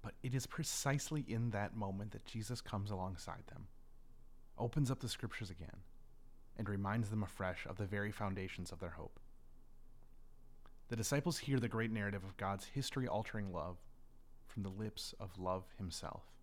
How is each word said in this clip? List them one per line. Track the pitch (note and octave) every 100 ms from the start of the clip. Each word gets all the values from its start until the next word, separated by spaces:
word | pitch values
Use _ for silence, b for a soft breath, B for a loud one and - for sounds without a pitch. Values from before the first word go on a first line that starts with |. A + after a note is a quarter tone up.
But | - -
it | B2
is | C3 -
precisely | - D#3 - C#3+ C#3 - D#3 B2+
in | A2+ A#2+
that | G#2+ G2+
moment | A2 G2 G2 G#2
that | G2+ -
Jesus | A2+ G#2 B2
comes | - G#2 G2
alongside | G2 F#2 F2 - - -
them, | - F#2+ - - - - - - - - -
opens | A#2+ D3 C3+
up | C3
the | A#2+
scriptures | - A2+ - G2
again, | E2+ E2 - - - - - - - - -
and | G#2
reminds | G2+ G2 A2 G#2
them | G#2+
afresh | G2 - F#2+ F2 -
of | -
the | G2
very | G2+ G#2
foundations | G#2 G#2 F#2+ F#2+ - F2+
of | -
their | F2
hope. | D#2 D#2 - - - - - - - - - - - - - - - - - -
The | A2+
disciples | A2 C#3+ F3 D#3
hear | - C3+
the | A#2+
great | A2+ A2+
narrative | A2 G2+ G2+
of | F#2+ -
God's | F#2+ G2 -
history-altering | C#3 C3 C#3 B2+ G2+ A2 A2 G2
love | E2+ D#2+ F2 - - - - - - -
from | -
the | F#2+
lips | F#2+ G#2+ - - -
of | F#2+ F#2
love | F2+ F#2 F#2 -
himself. | F#2+ E2 - - - -